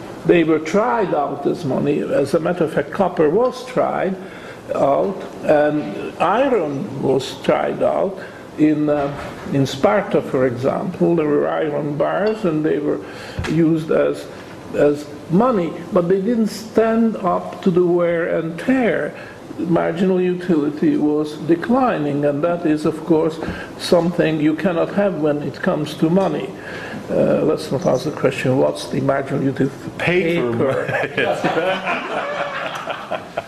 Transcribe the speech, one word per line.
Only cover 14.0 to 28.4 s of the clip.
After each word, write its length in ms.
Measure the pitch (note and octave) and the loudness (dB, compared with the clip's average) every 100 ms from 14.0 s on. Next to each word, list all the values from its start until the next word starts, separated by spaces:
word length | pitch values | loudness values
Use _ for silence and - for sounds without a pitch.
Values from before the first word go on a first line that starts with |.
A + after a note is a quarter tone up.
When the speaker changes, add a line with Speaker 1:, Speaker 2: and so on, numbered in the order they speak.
| D3 C#3+ - - - - - G#2 | 2 -2 -8 -14 -16 -16 -8 2
Speaker 1:
as 320 | D3 D3 - - - | 2 2 -6 -14 0
money, 400 | E3 B3+ G#3+ E3 - - | 2 4 2 -2 -6 -2
but 160 | F#3 E3+ | 0 2
they 100 | G3 | 2
didn't 260 | F#3+ A#3 G#3+ | 2 0 0
stand 680 | - - - A3+ A3+ A3+ G3+ | -2 -2 2 4 4 2 2
up 460 | F#3 F3+ - - | 0 -2 -4 -2
to 80 | G3 | 2
the 120 | F3 | 4
wear 540 | F3+ F3 E3+ E3+ F3+ E3+ | 4 4 2 2 0 0
and 220 | D#3+ E3+ | -2 -4
tear. 540 | - C4 A3+ C#3+ D3+ - - - - - | 0 2 2 0 -2 -8 -16 -16 -14 -6
Marginal 640 | - E3 E3 E3 F#3+ F#3 | 0 2 2 2 2 4
utility 760 | F3+ F3+ - D#3+ D3 D3 D#3+ D3 | 2 0 2 2 2 2 2 4
was 400 | D3 D3+ D3+ - D3+ | 2 2 -2 -6 0
declining, 760 | E3+ E3+ B3 B3+ E3 D3 C#3+ D3 | 0 4 2 4 2 0 0 0
and 180 | C#3 | 2
that 220 | E3+ E3+ D#3+ | 0 0 0
is, 200 | D3+ D#3+ | 2 0
of 180 | D#3 - | -2 0
course, 340 | D#3+ D#3+ - - - - - | 2 2 -2 -8 -8 -10 -10
something 600 | - F3 E3+ F3 D#3+ D#3 | 2 4 4 2 2 4
you 140 | D3+ D#3 | 2 2
cannot 380 | F#3+ E3 E3 | 0 0 0
have 280 | - G3+ E3 | 2 0 2
when 200 | D3+ D3 | 0 0
it 180 | C#3+ - | -4 -2
comes 320 | - D#3 D3 - | -2 0 -4 0
to 140 | D#3+ | 2
money. 400 | F#3 F#3 - - - - - - - - | 4 2 -2 -6 -10 -12 -10 -10 -10 -2
Uh, 320 | D3+ D3 D3 | 0 2 2
let's 260 | D3 D3+ - | 2 0 -2
not 140 | C#3 D3 | -2 0
ask 200 | C3 D#3 | 0 -2
the 60 | |
question, 460 | - C3 - | 0 0 0